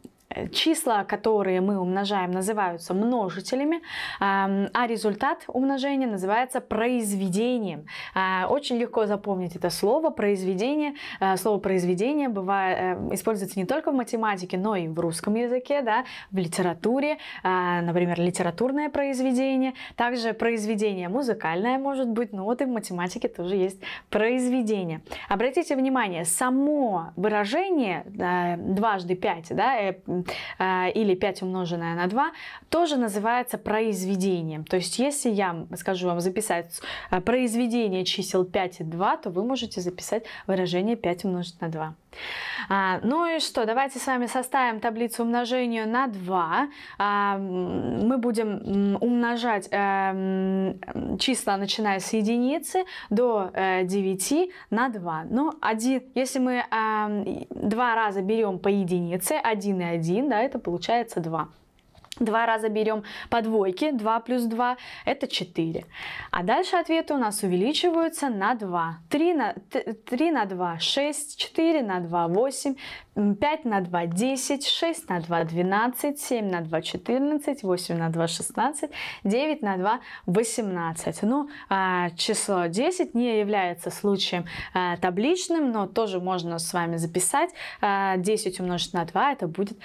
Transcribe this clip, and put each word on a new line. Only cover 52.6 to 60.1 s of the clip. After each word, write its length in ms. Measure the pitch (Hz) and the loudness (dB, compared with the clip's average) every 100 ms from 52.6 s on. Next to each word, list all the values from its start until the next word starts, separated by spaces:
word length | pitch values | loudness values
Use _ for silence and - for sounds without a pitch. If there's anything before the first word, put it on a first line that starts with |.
| - 370 370 - - | 0 -2 -2 -6 -2
до, 400 | 208 247 220 185 | 2 4 2 0
э, 300 | - 190 185 185 | 0 2 2 2
девяти 640 | 196 190 190 - 294 359 - - | 2 2 0 2 2 0 -4 -2
на 200 | 208 262 | 0 0
два. 340 | 214 170 160 165 | -2 -4 -4 0
Ну, 240 | 233 311 - | 0 0 0
один, 400 | - 220 240 262 254 240 | 0 2 2 0 0 -2
если 240 | 262 269 | 0 2
мы, 240 | 254 247 - | 2 0 0
эм, 520 | 220 220 214 214 208 | 0 0 0 0 -2
и 240 | 202 - - | -2 -4 -8
два 460 | - 208 220 247 226 | -4 -2 2 2 2
раза 260 | 214 196 | 2 0
берём 380 | 190 226 208 185 | 2 2 2 2
по 80 | 202 | 2
единице, 640 | 202 180 180 170 180 - | 2 2 0 0 -2 0
один 480 | 311 233 220 202 185 | 0 0 0 0 0
и 20 | |
один, 460 | 175 170 160 | 0 0 0